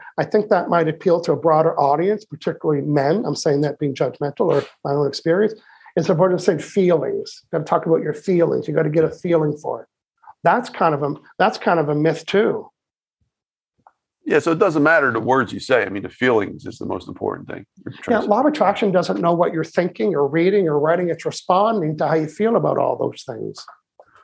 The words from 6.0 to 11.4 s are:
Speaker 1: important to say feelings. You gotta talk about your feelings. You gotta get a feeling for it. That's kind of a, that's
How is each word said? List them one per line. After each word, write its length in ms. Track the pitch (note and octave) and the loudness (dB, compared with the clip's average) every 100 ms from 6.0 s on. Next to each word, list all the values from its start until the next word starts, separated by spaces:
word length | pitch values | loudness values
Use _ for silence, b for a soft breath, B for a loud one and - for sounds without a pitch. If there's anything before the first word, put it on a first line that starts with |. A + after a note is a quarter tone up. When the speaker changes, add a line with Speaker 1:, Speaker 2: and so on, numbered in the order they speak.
| D#3+ | 0
Speaker 1:
important 320 | E3 F#3 F3+ | 2 2 2
to 60 | F#3 | 0
say 120 | E3+ | -2
feelings. 800 | - - F3+ E3 C#3 - - - | -2 0 2 2 0 -6 -8 -16
You 160 | _ E3 | _ -8
gotta 60 | D3+ | -2
talk 200 | E3+ - | -2 0
about 140 | D#3+ | 0
your 100 | E3+ | 0
feelings. 520 | D3 - F3+ D#3+ C3 - | -6 -2 0 0 0 -2
You 80 | |
gotta 160 | D3+ D#3+ | -2 0
get 140 | D#3 | 0
a 80 | D#3 | 0
feeling 460 | - F3+ E3 D3+ D3 | -2 -2 0 0 -4
for 240 | - A#2+ | -8 -10
it. 60 | - _ _ _ B - | -12 _ _ _ B -4
That's 260 | - G#3 A#3+ | 0 0 0
kind 260 | - F3 D3 | -2 0 0
of 80 | |
a, 100 | C#3+ D3 b | -2 -6 b
that's 180 | - | -2